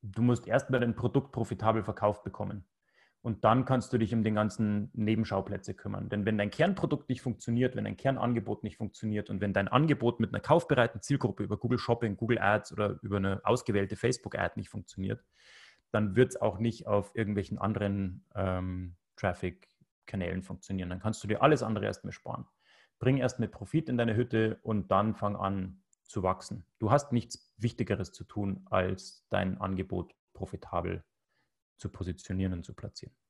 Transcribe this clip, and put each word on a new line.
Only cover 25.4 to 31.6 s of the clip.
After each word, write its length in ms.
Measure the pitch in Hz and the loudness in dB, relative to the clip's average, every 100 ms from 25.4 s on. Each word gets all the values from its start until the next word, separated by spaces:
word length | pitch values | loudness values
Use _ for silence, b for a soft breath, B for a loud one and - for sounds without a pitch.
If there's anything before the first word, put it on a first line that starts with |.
| 98 98 95 - _ _ | -2 -2 -6 -10 _ _
zu 180 | _ - | _ -2
wachsen. 420 | 92 - - 117 - _ | -2 -2 -6 -12 -12 _
Du 140 | 107 | 2
hast 180 | 139 143 | 2 2
nichts 420 | 120 - - _ _ | -2 -2 -14 _ _
Wichtigeres 560 | 101 - 98 101 90 | -4 -2 -2 -2 -4
zu 100 | - | -10
tun, 420 | - - 101 95 - | -12 -6 -4 -6 -2
als 560 | 98 92 95 - - _ | 0 0 -2 -10 -20 _
dein 320 | 101 95 95 | -2 0 -2
Angebot 540 | 101 95 95 92 87 _ _ | -4 -4 -4 -4 -6 _ _
profitabel 680 | - 95 - - 87 87 90 - _ _ _ _ _ | -10 -10 -10 -6 -4 -2 -6 -10 _ _ _ _ _